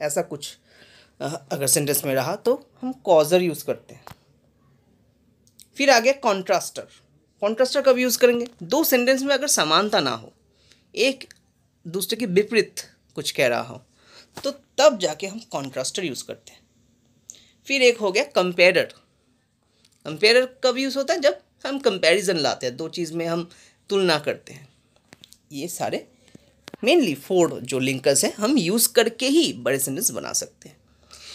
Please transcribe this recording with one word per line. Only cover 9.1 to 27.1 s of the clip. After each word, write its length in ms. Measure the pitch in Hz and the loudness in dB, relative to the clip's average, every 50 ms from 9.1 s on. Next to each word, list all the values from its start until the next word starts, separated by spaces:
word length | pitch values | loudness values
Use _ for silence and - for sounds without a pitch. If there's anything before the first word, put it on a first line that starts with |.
| 269 254 269 | 2 2 0
में 120 | 277 277 | 0 -2
अगर 120 | 254 269 | -2 0
समानता 540 | 285 - - 170 151 156 170 202 214 226 196 | 0 0 0 2 2 2 2 2 2 0 0
ना 100 | 156 131 | 0 0
हो, 220 | 120 113 113 - - _ _ _ _ _ _ _ _ _ _ _ - | -2 -6 -10 -14 -20 _ _ _ _ _ _ _ _ _ _ _ -4
एक 300 | - 214 269 269 269 - - - _ _ _ _ _ _ _ _ _ - 170 | 0 0 0 0 -2 -8 -20 -20 _ _ _ _ _ _ _ _ _ -14 -10
दूसरे 280 | 160 190 196 - 233 | -8 -6 -6 -4 -4
के 100 | 220 254 | -4 -2
विपरीत 480 | 196 175 185 208 208 233 220 190 - - - - - _ _ _ _ - | 0 2 0 0 2 2 0 0 0 -4 -16 -16 -16 _ _ _ _ -12
कुछ 160 | - 143 - | -10 -8 -6
कह 160 | - - 143 | -2 0 0
रहा 140 | 123 120 113 | 2 2 0
हो, 220 | 117 120 110 - - _ _ _ _ _ - - - _ - - - | -4 -6 -10 -18 -20 _ _ _ _ _ -20 -20 -20 _ -14 -10 -8
तो 60 | 269 | -8
तब 480 | 277 - _ _ _ - 269 311 269 202 | -8 -10 _ _ _ 4 4 4 4 4
जाके 280 | 185 160 156 147 - | 0 -4 -4 -4 -10
हम 120 | 190 185 226 | -12 -12 -14
कॉन्ट्रास्टर 640 | - - - 156 139 135 135 135 131 - - - 190 | -14 -10 -10 -10 -8 -8 -8 -8 -6 -6 -6 -6 -6
यूज़ 200 | 160 120 - - | -6 -6 -8 -12
करते 280 | - - - _ - - | -14 -16 -18 _ -20 -20
हैं। 80 | - _ _ _ _ _ _ _ _ _ _ _ _ _ - - - _ _ _ _ _ | -20 _ _ _ _ _ _ _ _ _ _ _ _ _ -20 -20 -20 _ _ _ _ _
फिर 160 | - 269 277 254 | -4 0 4 4
एक 160 | 240 240 - | 4 4 4
हो 140 | 214 196 180 | 0 -2 0
गया 120 | 220 285 | 0 -2
कंपेयरर। 600 | - - 196 180 180 175 180 175 180 185 160 120 - - _ _ _ _ _ _ _ _ _ _ _ _ _ _ _ _ _ _ _ _ _ - | -2 0 0 0 0 2 4 4 4 4 4 0 -2 -6 _ _ _ _ _ _ _ _ _ _ _ _ _ _ _ _ _ _ _ _ _ -14
कंपेयरर 440 | 147 156 147 202 214 233 247 254 254 254 _ - | -12 -4 0 2 4 4 4 2 0 -2 _ -2
कब 140 | 254 240 254 | -2 0 0
यूज़ 200 | 269 269 254 277 | -2 -4 -4 -4
होता 160 | 277 262 330 | -2 -2 -2
है? 60 | 370 | 0
जब 200 | 277 285 - - _ _ _ _ - | 0 0 0 -2 _ _ _ _ -10
हम 120 | 254 277 269 | -8 -4 -2
कंपैरिजन 580 | - 247 196 180 170 160 170 208 196 185 190 | 0 0 0 2 2 2 4 2 2 0 0
लाते 300 | 165 143 123 110 - - | 0 0 -2 -2 -2 -4
हैं, 100 | 127 120 | -6 -6
दो 120 | 139 165 160 | -6 -8 -8
चीज़ 240 | 156 175 175 156 160 | -6 -6 -8 -6 -6
में 140 | 170 165 | -6 -4
हम 240 | 165 165 175 170 170 - - - _ _ _ _ - | -4 -4 -4 -4 -8 -12 -20 -20 _ _ _ _ -4
तुलना 300 | 196 196 190 180 160 147 | -2 0 2 2 2 0
करते 340 | 147 139 - - - - - | 0 -4 -6 -6 -8 -20 -20
हैं। 160 | - - - _ _ _ _ _ _ _ _ - - - - _ _ _ - 147 | -20 -20 -20 _ _ _ _ _ _ _ _ -20 -20 -20 -20 _ _ _ -16 -12
ये 160 | 139 139 175 | -10 -10 -8
सारे 400 | - - - - 254 294 - _ _ _ _ _ - - _ _ _ _ _ - - - - | -6 -6 -4 -4 -4 -6 -8 _ _ _ _ _ -20 -20 _ _ _ _ _ -20 -14 -4 2
mainly 320 | 226 320 349 277 185 | 2 4 4 4 2